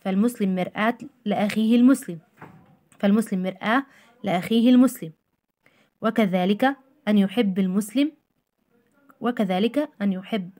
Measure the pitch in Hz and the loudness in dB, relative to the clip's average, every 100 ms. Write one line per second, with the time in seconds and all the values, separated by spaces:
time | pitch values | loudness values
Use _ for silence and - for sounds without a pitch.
0 | 196 190 233 240 196 185 180 - 214 233 | -4 0 0 0 -2 -2 -4 -4 -4 -4
1 | - _ - 196 208 214 220 240 247 269 | -10 _ -6 -2 -2 0 2 4 6 4
2 | - 170 - _ - - - _ _ _ | -2 -14 -16 _ -20 -20 -20 _ _ _
3 | 202 208 220 190 185 185 202 240 277 _ | 2 2 0 -4 -6 -6 -2 -2 -2 _
4 | _ _ 190 175 175 226 233 254 247 - | _ _ -4 -4 0 2 4 6 4 2
5 | 160 - _ _ _ _ _ _ _ _ | -14 -16 _ _ _ _ _ _ _ _
6 | 214 226 214 180 180 208 262 277 _ _ | -4 0 0 0 0 2 0 -2 _ _
7 | - 214 190 190 220 185 190 190 214 254 | 0 2 2 0 -2 0 -2 -2 -2 -2
8 | 294 - _ _ _ _ _ _ _ _ | -2 -4 _ _ _ _ _ _ _ _
9 | _ - 226 240 202 185 226 277 302 - | _ -10 -6 -2 -2 0 0 -2 -6 -4
10 | 202 185 190 226 180 - | -4 -4 -6 -8 -8 -12